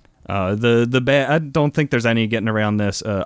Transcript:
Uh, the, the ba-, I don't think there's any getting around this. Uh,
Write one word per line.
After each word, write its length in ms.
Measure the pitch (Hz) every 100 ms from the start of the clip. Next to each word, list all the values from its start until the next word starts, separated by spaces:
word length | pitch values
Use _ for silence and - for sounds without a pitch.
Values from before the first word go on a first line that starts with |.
| _ _ -
Uh, 260 | 98 92
the, 320 | 104 120 117 120
the 140 | 131
ba-, 260 | 123 143 135
I 80 | 160
don't 340 | 151 160 147
think 180 | 160 143
there's 140 | 120
any 220 | 117 113 110
getting 220 | 113 110
around 280 | 107 107 104
this. 240 | 101 -
Uh, 240 | 107 98